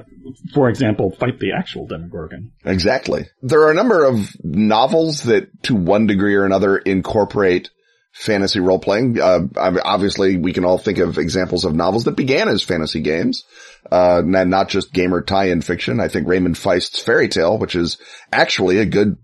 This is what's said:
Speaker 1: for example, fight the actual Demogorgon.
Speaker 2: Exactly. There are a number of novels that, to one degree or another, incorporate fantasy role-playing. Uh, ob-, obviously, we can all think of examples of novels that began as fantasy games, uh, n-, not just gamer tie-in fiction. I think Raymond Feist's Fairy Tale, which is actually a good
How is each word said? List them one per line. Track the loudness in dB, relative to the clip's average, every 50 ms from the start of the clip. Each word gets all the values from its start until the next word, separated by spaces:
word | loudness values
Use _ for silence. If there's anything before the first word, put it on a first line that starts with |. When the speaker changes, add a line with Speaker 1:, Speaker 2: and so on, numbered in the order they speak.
| -4 _ -18 -20 -20 -20 -20 -18 -18 -4 0
Speaker 1:
for | 2 2 2
example, | 2 0 0 0 0 0 -2 -2
fight | -2 -2 -4 -4 -4 -4
the | -4 -4 -4
actual | -4 -6 -8 -12 -14 -12 -10
Demogorgon. | -12 -12 -12 -12 -14 -14 -14 -14 -14 -16 -18 -20 -20 _ _
Speaker 2:
Exactly. | -4 -2 0 0 0 0 0 -2 -4 -4 -4 -6 -10 _ _
There | -4 2 4 6
are | 6 6
a | 4
number | 4 2 2 4 4 4
of | 4 2 0 -2 -4 -10 -12 -10
novels | -4 0 0 2 2 4 2 2 2 2 0 0 0 -2 -4 0
that, | 2 2 2 2 -2 -10 _ -4
to | -2 0
one | 0 2 2 2 2 4 2
degree | 2 2 2 2 2
or | 2 2
another, | 2 2 2 2 2 2 2
incorporate | 0 0 0 0 -2 0 0 0 0 0 0 0 2 2 2 0 -2 -6 -16 _ _ _ _ _ _ _
fantasy | _ -10 -4 -2 0 0 0 0 0 0
role-playing. | 2 2 2 2 0 0 0 0 0 0 0 0
Uh, | 2 2 2 2 0 -2 -4 -2
ob-, | -2 0 0 0 -2
obviously, | 0 0 0 0 -2 0 0 0 0 0 0
we | -2 -2 -2
can | 0 2
all | 2 2 2
think | 0 -2 0 0
of | 0 0 0 -2
examples | -4 -2 -2 -2 -2 -2 -2 -2 -2
of | -2 -2
novels | 0 0 0 0 0 -2
that | -2 -2 -2
began | -2 0 0 0 0 0
as | -2 -2
fantasy | -2 -2 -4 -4 -4 -4 -6 -4
games, | -2 -2 -2 0 -2 -2 -4 -6 -10 _ _ -20 -20 -20 -20 _ _ -2
uh, | 2 2 4 4 4 2 2
n-, | 2 2 2 2 2
not | 2 0 0 0
just | -2 -4 -4 -2 -2
gamer | -2 0 0 0 -2
tie-in | -2 -2 -2 0 0 0 0 -2
fiction. | -2 -4 -6 -4 -4 -4 -2 -2
I | -2 -2
think | -4 -4 -2 0
Raymond | 0 2 2 0 -2
Feist's | -2 -2 0 0 0 -2 -4 -8 -6
Fairy | -2 0 2 2 2 0
Tale, | 0 0 0 0 0 0
which | -4 -4 -2
is | -2 -2 -2 -4 -8 -14 -20 -20 -20 -12 _
actually | -2 0 0 0 0 0 0 2 2 2
a | 0
good | 0 2 2 2 0 0 -4